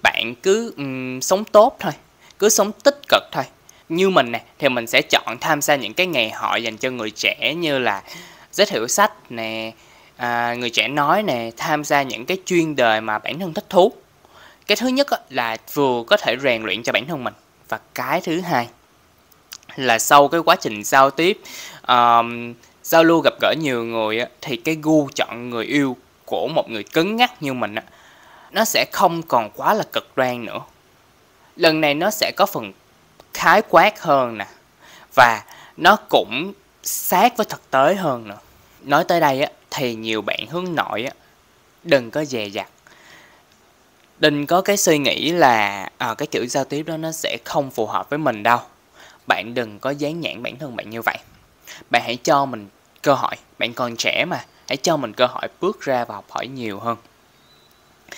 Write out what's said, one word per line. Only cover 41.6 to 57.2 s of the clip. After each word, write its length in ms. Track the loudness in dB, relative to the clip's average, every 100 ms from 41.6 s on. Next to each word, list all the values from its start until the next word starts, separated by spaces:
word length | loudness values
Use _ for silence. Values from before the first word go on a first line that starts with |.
| _ _
đừng 280 | 0 0 2
có 140 | -6
dè 220 | -4 -6 -6
dặt. 220 | -8 -10 _ _ -20 -20 -20 -20 _ _ _ _ _ _ _ _ 0
Đừng 280 | 2 2 2
có 140 | 0
cái 160 | 2 0
suy 220 | 2 2
nghĩ 340 | 2 0 0
là, 560 | 4 4 4 2 -2 -10 -6
à, 160 | -6
cái 120 | -4 -4
kiểu 200 | -4 -2
giao 180 | -4
tiếp 180 | -4 -6
đó 140 | -8 -8
nó 160 | -8
sẽ 260 | -6 -6 -6
không 260 | -6 -4 -4
phù 160 | -4 -4
hợp 240 | -4 -6
với 80 | -4
mình 240 | -2 0
đâu. 160 | 2 0 -2 _ _ _ -20 _ -4
Bạn 280 | -4 -4
đừng 240 | -6 -6 -6
có 120 | -6
dán 300 | -4 -6 -6
nhãn 220 | -8 -8
bản 140 | -12 -12
thân 180 | -12 -12
bạn 140 | -10
như 120 | -6
vậy. 160 | -4 -4 -8 _ _ _ -20 -20 -2
Bạn 120 | -2
hãy 120 | -2 -4
cho 280 | 2 2
mình 240 | 0 -6 -14 _ _ _
cơ 120 | 0
hội, 200 | 2 0 -6 _ -6
bạn 160 | -6
còn 220 | -4 -6 -4
trẻ 280 | -4 -2
mà, 200 | -2 -6 -10 _ -8
hãy 80 | -4
cho 200 | -2 -2
mình 160 | -2
cơ 140 | 0 0
hội 220 | 0 -10 -6
bước 200 | -6 -4
ra 240 | -2 -2
và 100 | -4
học 100 | -10 -10
hỏi 160 | -10 -8
nhiều 320 | -8 -8 -6
hơn. 160 | -6 -8 _ _